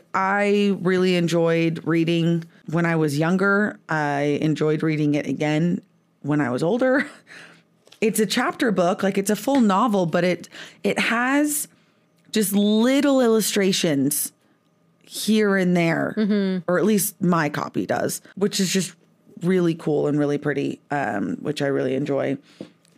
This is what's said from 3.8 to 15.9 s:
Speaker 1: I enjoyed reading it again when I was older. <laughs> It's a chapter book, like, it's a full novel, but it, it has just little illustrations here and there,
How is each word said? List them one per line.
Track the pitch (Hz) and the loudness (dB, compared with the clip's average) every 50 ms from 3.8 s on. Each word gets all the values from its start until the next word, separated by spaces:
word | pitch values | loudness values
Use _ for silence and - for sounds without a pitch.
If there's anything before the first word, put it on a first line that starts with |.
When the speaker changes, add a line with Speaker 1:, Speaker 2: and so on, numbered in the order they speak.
| _ - | _ -6
Speaker 1:
I | 160 156 151 143 143 139 147 147 147 - | -4 -2 -2 -2 -2 -2 0 0 -2 0
enjoyed | - 160 151 - 151 156 151 151 | 0 0 0 0 0 0 0 0
reading | 156 160 156 151 151 147 147 | 0 -2 0 0 0 0 0
it | 151 - | -2 -2
again | 147 135 - 151 151 151 151 170 175 175 - - _ _ _ _ _ _ _ | -4 -4 -4 -2 -2 0 0 0 0 -2 -4 -8 _ _ _ _ _ _ _
when | - 139 151 147 | -6 -2 -2 0
I | 143 120 | 0 -2
was | 123 127 | -2 -2
older. | 151 165 220 247 262 262 254 285 - - - | 0 0 0 0 2 2 2 0 0 -4 -10
<laughs> | - _ - - - - - - - _ _ _ _ _ - - - | -20 _ -20 -20 -20 -20 -20 -20 -20 _ _ _ _ _ -18 -8 -2
It's | 208 220 - 220 | -2 -2 0 0
a | 220 | -2
chapter | - - 240 247 320 359 - 294 233 | -2 0 -2 -2 -2 -2 -2 -2 0
book, | 190 185 175 170 202 - - | 0 2 2 0 0 0 -2
like, | 190 190 | -2 -2
it's | 190 196 - | -2 -2 -2
a | 208 | -2
full | 196 - 269 277 277 | -2 0 0 2 4
novel, | 233 208 185 196 233 254 202 196 180 | 4 4 4 2 2 2 2 2 0
but | 165 147 175 175 | 2 0 0 2
it, | 185 175 - - - - - - - - _ | 0 0 -2 -6 -16 -18 -18 -20 -20 -14 _
it | - 202 - - | -4 -2 -2 -2
has | 196 - 233 233 247 254 277 285 302 302 294 - - - _ _ _ _ _ _ _ _ _ _ _ - | -2 -2 0 0 0 0 2 2 2 0 -2 -4 -8 -10 _ _ _ _ _ _ _ _ _ _ _ -4
just | - 214 214 185 | -2 0 0 2
little | 196 202 202 208 214 220 226 254 262 285 285 285 269 262 | 2 2 2 4 4 4 4 4 2 4 4 4 4 4
illustrations | 254 226 220 220 196 - - 208 196 190 185 - - 170 147 139 131 143 - - - - _ _ _ _ _ _ _ _ _ _ _ _ _ _ _ | 4 4 4 2 2 0 0 2 2 2 2 2 0 0 0 2 0 0 0 -2 -6 -8 _ _ _ _ _ _ _ _ _ _ _ _ _ _ _
here | - - - - 208 220 214 214 202 196 | -16 -12 -8 -2 0 2 2 2 2 2
and | 196 185 180 180 | 2 2 2 2
there, | 175 170 165 | 2 2 2